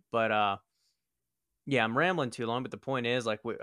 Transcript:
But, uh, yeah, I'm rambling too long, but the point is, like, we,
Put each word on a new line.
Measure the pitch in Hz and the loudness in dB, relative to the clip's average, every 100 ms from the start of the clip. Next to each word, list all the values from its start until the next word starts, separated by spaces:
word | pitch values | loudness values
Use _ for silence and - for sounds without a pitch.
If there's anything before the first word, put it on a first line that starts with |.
| _ | _
But, | 117 113 | 0 2
uh, | 107 104 98 _ _ _ _ _ _ _ _ _ _ - | 2 2 0 _ _ _ _ _ _ _ _ _ _ 0
yeah, | 135 | 2
I'm | 113 120 | 2 2
rambling | 175 180 131 | 2 2 -2
too | 110 117 | -4 -4
long, | 120 | -2
but | 127 | -4
the | - | -10
point | - 135 117 | -4 -2 0
is, | 123 113 | 0 0
like, | 107 117 | -4 -4
we, | 107 | -6